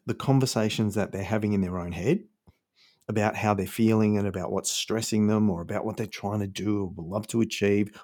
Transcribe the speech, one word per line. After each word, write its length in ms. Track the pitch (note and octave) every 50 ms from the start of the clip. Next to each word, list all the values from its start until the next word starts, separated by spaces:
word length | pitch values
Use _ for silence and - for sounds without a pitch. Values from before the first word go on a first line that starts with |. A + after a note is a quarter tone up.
| -
the 80 | - A#2
conversations 800 | - - - C3+ C3+ C3 C3 - A#2 A2 A2 - - A2 G#2 G2
that 160 | A2 G2 -
they're 140 | - F#2+ G2
having 280 | F#2 A2 G#2+ G#2 G#2 G#2
in 100 | G2+ F#2+
their 160 | F2+ F2+ F2+
own 100 | F2 F2
head 340 | E2+ E2 F2 A#2 E3+ G#3 - - _ _ _ _ - _ _ _ _ _ _ _ _ _ _ -
about 280 | G#2+ G#2+ G#2 G#2+ G#2+
how 180 | G#2 G#2 G#2+ G#2
they're 120 | G2 F#2+
feeling 500 | F#2+ - - A2+ A2 A2 A2 A2 G#2+ G#2
and 100 | G2+ G2+
about 260 | G2+ F#2+ F#2 F2 - -
what's 180 | G2 - -
stressing 560 | - - - - G#2+ A2+ A2+ - - G#2+ G#2+
them 240 | G#2 G#2+ G#2+ G#2+ G#2
or 100 | F2+ E2+
about 240 | E2+ - G#2+ G#2 -
what 120 | A2 G#2
they're 100 | - A2+
trying 340 | G2+ - - - G2+ G#2 G#2+
to 60 | G2+
do 360 | F#2+ F#2+ - F#2 G#2 G#2 G#2 G2
or 40 |
would 200 | F2+ F2+ F2+ E2
love 200 | E2 F#2+ G#2+ G2+ -
to 120 | - A#2
achieve, 500 | A2+ A2 - - G2+ G2+ G2+ G#2 G#2 G2+ - -